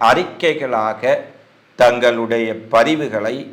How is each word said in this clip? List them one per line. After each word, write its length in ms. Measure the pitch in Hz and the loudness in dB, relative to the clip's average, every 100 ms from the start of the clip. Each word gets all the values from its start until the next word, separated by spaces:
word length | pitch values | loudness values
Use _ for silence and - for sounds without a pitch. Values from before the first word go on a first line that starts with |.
| 117 | 2
அறிக்கைகளாக 1040 | 156 175 - 170 151 131 117 110 110 123 143 - - _ _ _ - | 2 -2 -4 -2 -2 -4 -2 -4 -2 -2 -2 -4 -20 _ _ _ 2
தங்களுடைய 680 | 123 120 120 117 113 117 113 107 - 113 | 2 4 0 0 -2 -2 -2 -6 0 2
பதிவுகளை 600 | 135 156 135 107 110 135 - | 2 0 -4 -4 -6 -8 -10